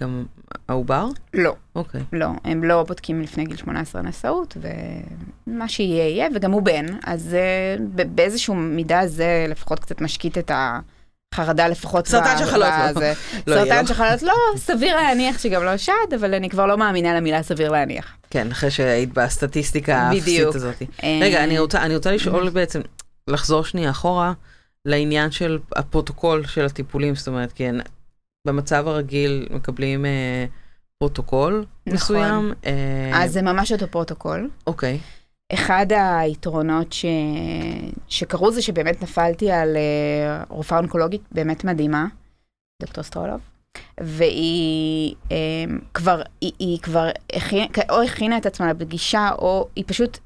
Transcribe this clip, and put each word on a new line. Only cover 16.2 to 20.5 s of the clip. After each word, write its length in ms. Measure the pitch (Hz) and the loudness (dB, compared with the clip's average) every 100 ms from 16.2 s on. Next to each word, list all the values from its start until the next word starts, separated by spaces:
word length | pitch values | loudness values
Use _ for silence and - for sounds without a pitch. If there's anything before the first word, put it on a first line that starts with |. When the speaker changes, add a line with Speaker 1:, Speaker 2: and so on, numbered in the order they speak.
| 202 | 0
Speaker 2:
אני 160 | 190 185 | 0 -2
כבר 160 | 190 196 | 2 2
לא 120 | 208 | 4
מאמינה 360 | 214 180 170 | 2 2 2
למילה 280 | 170 160 156 | 2 2 0
סביר 280 | 156 156 151 | 0 0 2
להניח. 460 | 151 139 - - - - | 2 0 -4 -10 -18 -6
Speaker 1:
כן, 200 | 135 113 | -2 -2
אחרי 200 | 120 139 | 0 -2
שהיית 420 | 143 131 120 127 | 2 2 2 2
בסטטיסטיקה 840 | 127 120 - 139 151 143 151 143 131 | 2 2 2 0 0 0 0 2 2
האפסית 240 | 123 127 | 4 2
Speaker 2:
בדיוק. 340 | 165 170 156 | 4 4 4